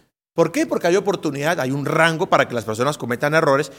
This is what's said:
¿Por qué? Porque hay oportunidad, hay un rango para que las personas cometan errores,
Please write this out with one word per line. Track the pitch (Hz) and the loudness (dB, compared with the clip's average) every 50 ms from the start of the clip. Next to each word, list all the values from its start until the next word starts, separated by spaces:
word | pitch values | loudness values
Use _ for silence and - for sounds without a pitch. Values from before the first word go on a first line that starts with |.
| _ _ _ _ _ _ _ | _ _ _ _ _ _ _
¿Por | - 165 160 - | 0 0 0 2
qué? | 277 320 | -2 -2
Porque | - 302 - - | -2 -2 -2 0
hay | 175 170 | 2 2
oportunidad, | 202 196 202 185 139 - 160 139 139 143 156 180 - | 2 0 0 -4 -2 -4 -6 -4 -2 -2 -2 -2 -2
hay | 135 131 135 | -2 -4 -4
un | 143 139 | -4 -2
rango | 135 147 160 160 165 160 156 185 185 | -2 2 4 4 2 2 0 -2 2
para | - 147 131 107 | 2 2 2 2
que | 123 | -2
las | 120 104 | -6 -4
personas | 107 107 104 123 143 151 | -4 -4 -2 -2 -2 -2
cometan | - - 117 123 117 - 147 151 | -4 -4 -6 -4 -2 -2 0 2
errores, | 160 160 147 139 135 151 - - | 2 4 4 2 2 0 -4 -8